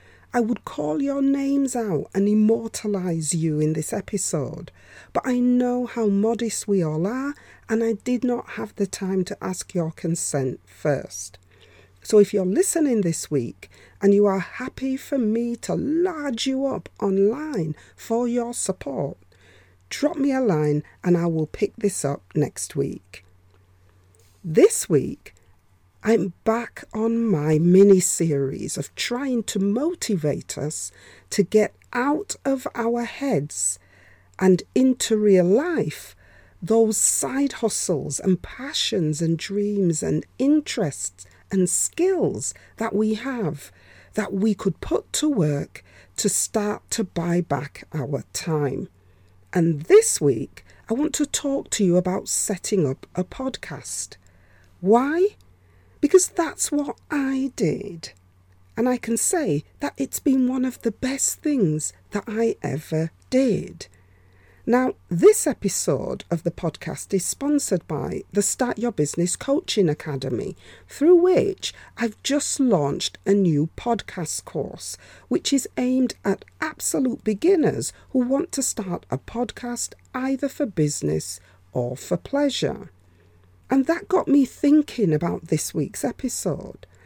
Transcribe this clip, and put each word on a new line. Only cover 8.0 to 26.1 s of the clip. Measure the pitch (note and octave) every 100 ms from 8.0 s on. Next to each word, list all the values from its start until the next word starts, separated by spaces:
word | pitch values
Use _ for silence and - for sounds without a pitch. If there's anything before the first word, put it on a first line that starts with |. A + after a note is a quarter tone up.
| - B3
not | B3 A#3+ -
have | - G#3+ -
the | G3
time | - F#3 G3
to | F3+ -
ask | - A3+ -
your | F3+ E3
consent | - E3+ E3 - C#3+ C3 - _
first. | - D#3 C#3+ - - - - _ _ - - - _
So | - G#3+
if | G3+
you're | G3+
listening | F#3 A#3 G4 E4 D4 A3+
this | F3 D#3+ -
week | C#3+ A#2 - - - - -
and | G3
you | G3+ G#3
are | F#3+
happy | F3 - B3+ - C4+ C4
for | - C#4
me | G#3+ A3+ A#3+ A#3
to | -
large | F3 A#3 D#4+ F4+ D#4+ C#4+ A3+ C4+
you | C4 C4+
up | B3+ - -
online | G3+ F#3+ G3 C4 D#4 A#3+ D#3+ D3+ - -
for | - A#3 A#3+
your | A#3+ A#3+
support, | A#3+ - - C#4 B3+ D3 E3+ _ _ - - _ _ -
drop | - D4 E4
me | C#4
a | C4
line | A#3+ D#3 D3+ D3 - _
and | F3 F3
I | E3+
will | D#3+ D#3
pick | - G#3 -
this | G3+ -
up | C3+ C#3+ _
next | - C#3+ - - D3
week. | C#3 - _ - _ _ _ _ _ _ _ _ _ _ _ _
This | E3+ E3 G4 - -
week, | D3+ B2+ - - - _ _ _ _ _ _
I'm | G#3+